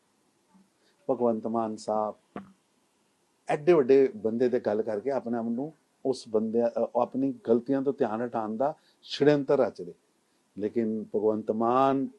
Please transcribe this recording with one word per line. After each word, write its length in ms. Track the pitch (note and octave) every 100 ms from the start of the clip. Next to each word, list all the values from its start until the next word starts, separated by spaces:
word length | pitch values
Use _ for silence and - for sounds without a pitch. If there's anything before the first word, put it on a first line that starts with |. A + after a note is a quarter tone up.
| _ _ _ _ _ _ _ _ _ _ -
ਭਗਵੰਤ 380 | A#2+ A#2+ A2 A2+
ਮਾਨ 280 | A#2 A2+ G#2+
ਸਾਹਿਬ 400 | - G#2+ G#2+ - _ - - _ _ _ _ _ _ _ _ _ -
ਐਡੇ 240 | D#3 D3
ਵੱਡੇ 360 | E3+ B2 C3+ C3+ G#2+
ਬੰਦੇ 340 | A2 A#2 B2+
ਤੇ 100 | A#2+
ਗੱਲ 220 | A2 G#2
ਕਰਕੇ 300 | A2 G#2 B2+
ਆਪਣੇ 260 | C3+ A2+ A#2+
ਆਪ 80 | A#2
ਨੂੰ 280 | A#2 D3+ - _ _ C3+
ਉਸ 220 | B2+ A#2
ਬੰਦੇ, 360 | G#2+ A2 A#2 A#2
ਅ, 240 | A#2 A2+ A#2+
ਆਪਣੀ 380 | A#2 B2+ C3+ A#2+ A2+
ਗਲਤੀਆਂ 340 | A#2 A#2+ C#3
ਤੋਂ 120 | C3+ -
ਧਿਆਨ 280 | A#2 A2 A#2+
ਹਟਾਉਣ 320 | A#2 G#2+ A2
ਦਾ 180 | C#3 - _ _
ਸ਼ੜਯੰਤਰ 560 | - - C#3+ D3 C3+ C#3
ਰਚ 240 | G#2+ -
ਰਹੇ। 120 | F2 - _ _ _ _ _ F#2+
ਲੇਕਿਨ 460 | G#2 A#2+ A2 A2
ਭਗਵੰਤ 480 | G#2 G#2+ G#2+ G#2+ G#2+
ਮਾਨ 560 | A2 A#2 B2+ C3+ C3+ B2+